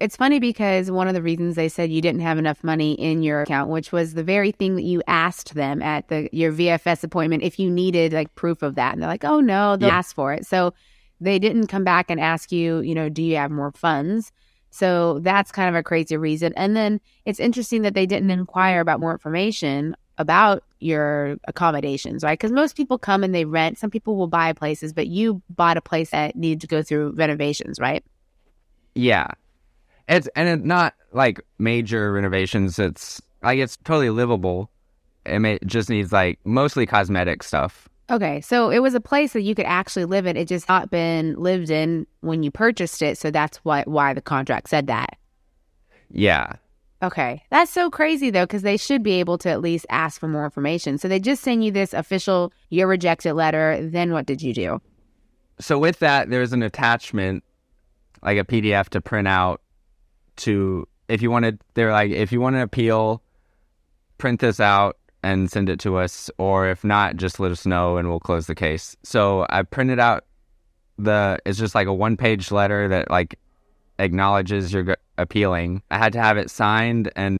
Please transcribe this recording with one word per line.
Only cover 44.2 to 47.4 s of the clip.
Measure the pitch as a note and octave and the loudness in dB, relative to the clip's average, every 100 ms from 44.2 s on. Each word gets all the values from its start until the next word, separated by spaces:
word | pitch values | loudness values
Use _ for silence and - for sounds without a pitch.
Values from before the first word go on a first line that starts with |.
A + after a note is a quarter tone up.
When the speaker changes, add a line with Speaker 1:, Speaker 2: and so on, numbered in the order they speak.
Speaker 1:
contract | - C#3 C3+ A#2 - | -4 -4 -2 -4 -2
said | D3+ C3 | -2 0
that. | A2+ B2+ - _ _ _ _ _ _ _ _ _ | -4 -6 -10 _ _ _ _ _ _ _ _ _
Speaker 2:
Yeah. | - G2+ D2+ G1+ - _ _ _ - | 0 2 2 0 -10 _ _ _ -6
Speaker 1:
Okay. | F#3 F3 B2+ C3 | -6 -2 -4 -6